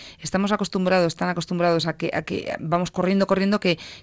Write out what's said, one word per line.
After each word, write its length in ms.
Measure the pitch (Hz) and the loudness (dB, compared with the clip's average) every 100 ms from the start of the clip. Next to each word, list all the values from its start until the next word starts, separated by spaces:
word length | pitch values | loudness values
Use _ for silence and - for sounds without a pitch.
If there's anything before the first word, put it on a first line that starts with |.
| - - | -18 -14
estamos 300 | - 185 202 | -4 -2 0
acostumbrados, 640 | 214 196 196 180 185 170 | 0 0 0 2 4 2
tan 140 | - 180 | 0 -2
acostumbrados 580 | 175 165 180 175 165 165 | -2 -2 0 2 2 0
a 100 | 156 | -2
que, 140 | 165 | -4
a 100 | - | -4
que 300 | 156 - - - | -4 -4 -4 -6
vamos 320 | 156 170 180 | -2 0 0
corriendo, 380 | - 180 196 190 | 0 2 2 4
corriendo, 320 | 190 196 208 | 2 2 2
que, 180 | 190 165 - - | 2 -2 -4 -18